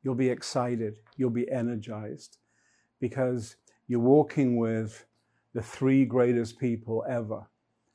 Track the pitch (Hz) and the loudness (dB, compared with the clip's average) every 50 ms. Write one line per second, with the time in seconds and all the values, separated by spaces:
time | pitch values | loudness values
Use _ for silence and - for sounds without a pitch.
0 | _ 135 127 120 131 127 123 - - - - 135 123 123 123 113 113 107 107 - | _ -2 0 2 2 0 0 -2 -6 -6 -4 -2 -2 -2 -2 -4 -4 -6 -8 -10
1 | _ _ _ - 131 123 110 120 120 - 131 127 117 120 120 110 104 110 107 107 | _ _ _ -2 -2 0 0 0 -2 -2 -2 -2 -2 -2 -4 -6 -8 -8 -10 -10
2 | 107 104 131 - - - - _ _ _ _ _ _ _ _ _ _ _ _ _ | -10 -10 -12 -14 -16 -20 -20 _ _ _ _ _ _ _ _ _ _ _ _ _
3 | - 120 - 135 131 127 127 120 110 - - _ _ _ _ _ _ - 123 120 | -8 -6 -2 -2 -2 -2 -2 -4 -6 -10 -16 _ _ _ _ _ _ -2 -2 2
4 | 117 127 135 151 147 147 - 156 139 127 123 117 117 113 113 113 113 104 - - | 6 8 8 6 6 4 2 0 2 2 2 2 0 0 0 -2 -4 -6 -10 -16
5 | - _ _ _ _ _ _ _ _ _ _ 117 107 - - - 139 131 135 135 | -20 _ _ _ _ _ _ _ _ _ _ -8 -8 -8 -8 -2 0 4 4 4
6 | 135 120 113 127 123 120 123 120 113 110 - _ - 123 117 113 113 117 113 113 | 4 4 4 2 4 4 4 2 0 -2 -6 _ -4 -2 -2 -4 -4 -6 -6 -4
7 | - - 131 120 113 104 107 101 101 _ _ _ _ _ _ _ _ _ _ | -4 -4 -4 -4 -4 -6 -8 -10 -10 _ _ _ _ _ _ _ _ _ _